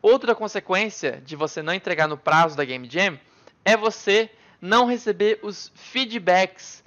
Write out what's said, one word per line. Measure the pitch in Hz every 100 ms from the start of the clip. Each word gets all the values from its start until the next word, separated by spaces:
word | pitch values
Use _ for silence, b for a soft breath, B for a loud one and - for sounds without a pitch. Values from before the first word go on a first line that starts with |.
Outra | 202 254 -
consequência | 220 214 202 - 185 214 - 147 120
de | 131 151
você | 151 -
não | 156
entregar | 185 180 165 156
no | 147
prazo | - 156 165 147
da |
Game | 139 127 123
Jam | 156 196 147 _ b b _
é | - 220
você | 220 208 - 202 220 b b b
não | 180 226 247
receber | 247 220 185 208 214
os | 208 196 -
feedbacks | _ - 247 262 226 175 180 185 - - -